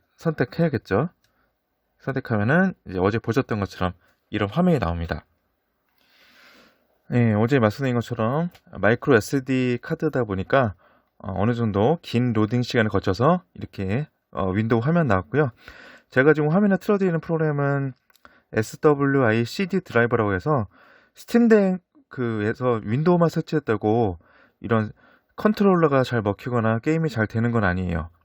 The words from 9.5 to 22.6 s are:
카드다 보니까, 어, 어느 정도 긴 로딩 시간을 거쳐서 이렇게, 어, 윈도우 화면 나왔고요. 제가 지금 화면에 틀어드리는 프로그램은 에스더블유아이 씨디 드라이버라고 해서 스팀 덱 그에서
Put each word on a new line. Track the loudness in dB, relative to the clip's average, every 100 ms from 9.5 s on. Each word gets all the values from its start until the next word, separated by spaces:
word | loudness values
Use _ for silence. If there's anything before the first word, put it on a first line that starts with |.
| -2 0 -2
카드다 | -6 -6 -4 -2
보니까, | -4 -4 0 2 2 -4 _ _ _ _
어, | -8 -2
어느 | 0
정도 | 0 -2 2 2 0
긴 | -2 -2 0
로딩 | 0 0 0
시간을 | 0 0 0
거쳐서 | 0 -2 0 2 0 -4
이렇게, | -14 -14 -8 -4 -4 -6 _ _
어, | -6 -2
윈도우 | -2 0 0
화면 | 2 0 2
나왔고요. | 0 0 0 0 -4 -18 -20 -20 -20 _
제가 | 2 4
지금 | 4 2
화면에 | 2 2 2
틀어드리는 | 0 0 0 -2
프로그램은 | -4 -2 -2 0 -2 -2 -4 -8 _ _ -20 _ _
에스더블유아이 | -4 -4 0 2 2 2 2 2 2 0
씨디 | -4 -4 -4
드라이버라고 | -2 0 2 2 0
해서 | -2 -2 -2 -2 _ _ _ _ -20
스팀 | -2 2 4
덱 | 4 2 -2 -8 _ _
그에서 | -6 -4 -2 -2 -2